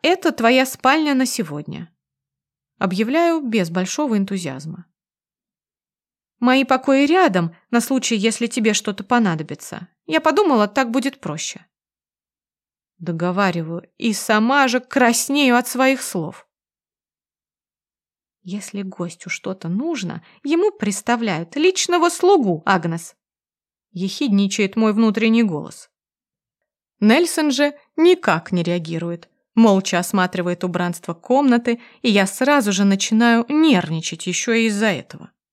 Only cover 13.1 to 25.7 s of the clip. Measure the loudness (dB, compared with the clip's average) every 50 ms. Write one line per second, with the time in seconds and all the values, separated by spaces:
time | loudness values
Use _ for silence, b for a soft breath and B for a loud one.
13.1 | -6 -4 -4 -4 -2 0 -2 -2 -2 -4 -6 -8 -8 -10 -12 -14 _ -6 -4 -4
14.1 | -4 -4 -2 0 0 2 2 2 2 2 2 2 0 -2 -4 -2 0 2 2 2
15.1 | 2 0 -2 -2 0 2 4 4 4 2 0 -2 -2 0 2 2 2 0 -4 -8
16.1 | -6 -6 -6 -6 -10 -14 -20 _ _ _ _ _ _ _ _ _ _ _ _ _
17.1 | _ _ _ _ _ _ _ _ _ _ _ _ _ _ _ _ _ _ _ _
18.1 | _ _ _ _ _ _ -16 -12 -12 -12 -12 -12 -12 -10 -10 -10 -10 -10 -10 -10
19.1 | -10 _ -14 -12 -12 -10 -8 -10 -10 -8 -8 -6 -4 -4 -4 -4 -6 -6 -6 -8
20.1 | -10 -12 b b b b b -2 0 0 0 0 -2 -2 -4 -4 -4 -4 -2 -2
21.1 | -2 -2 0 -2 -4 -4 -6 -6 -4 0 2 2 2 0 -2 0 0 2 2 0
22.1 | 0 2 2 4 4 4 4 2 -2 -2 0 0 0 0 0 -2 -6 -6 -10 -14
23.1 | _ _ _ _ _ _ _ _ _ _ _ _ _ _ _ _ -10 -6 -6 -6
24.1 | -4 -4 -2 0 2 2 2 0 0 -2 -2 -2 0 0 0 0 2 2 2 2
25.1 | 2 2 2 2 2 2 2 2 -2 -6 -8 -12